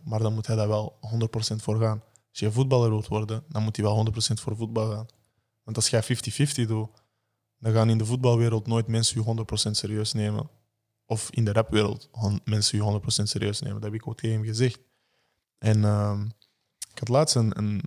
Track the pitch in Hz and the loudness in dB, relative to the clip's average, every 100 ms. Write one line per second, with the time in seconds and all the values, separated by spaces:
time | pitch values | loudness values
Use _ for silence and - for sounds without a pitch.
0 | 151 110 110 110 110 113 104 107 107 - | -4 0 0 0 0 0 2 0 -2 -10
1 | - 113 113 113 110 110 - 107 113 110 | -6 -2 -2 -2 -4 -4 -2 0 0 -2
2 | - _ _ - 104 110 131 127 117 110 | -8 _ _ -4 -2 2 4 4 4 2
3 | 104 107 107 110 - 107 110 107 104 107 | -2 -4 -4 -6 -6 -4 -2 0 2 2
4 | 110 110 - 107 - 104 113 113 110 107 | 2 0 -2 -2 -4 -6 -4 -2 -2 -4
5 | 113 _ _ _ _ _ - 110 110 - | -10 _ _ _ _ _ -8 -2 0 2
6 | - 123 - - 143 - 117 113 110 _ | 0 -2 -4 -2 -2 0 -2 -2 -4 _
7 | _ _ _ _ _ _ 113 110 110 113 | _ _ _ _ _ _ 0 4 6 4
8 | 110 127 127 117 117 113 104 113 113 113 | 2 2 4 4 4 2 0 0 0 0
9 | 113 117 110 113 110 110 - 104 101 107 | 0 0 -2 -2 -4 -2 -2 -2 -4 -4
10 | 107 113 107 107 151 _ _ _ _ _ | -2 -2 -2 -2 -6 _ _ _ _ _
11 | - 110 - - 107 104 113 107 104 - | -6 -4 -4 0 0 2 2 2 0 -2
12 | - - 104 101 - 107 104 104 104 104 | -12 -4 -2 0 0 0 0 0 0 -2
13 | - - 104 104 104 104 113 104 107 110 | -2 -2 0 -2 -2 -4 -6 -8 -8 -8
14 | 117 117 113 110 110 110 127 - _ _ | -10 -6 -2 -2 -2 0 0 -2 _ _
15 | _ _ _ _ _ _ 107 107 104 104 | _ _ _ _ _ _ 2 4 4 2
16 | 104 101 107 - _ _ _ - - - | 0 -2 -6 -10 _ _ _ -18 -16 -8
17 | 113 127 156 131 113 - 107 104 | 0 2 4 4 2 2 -2 -2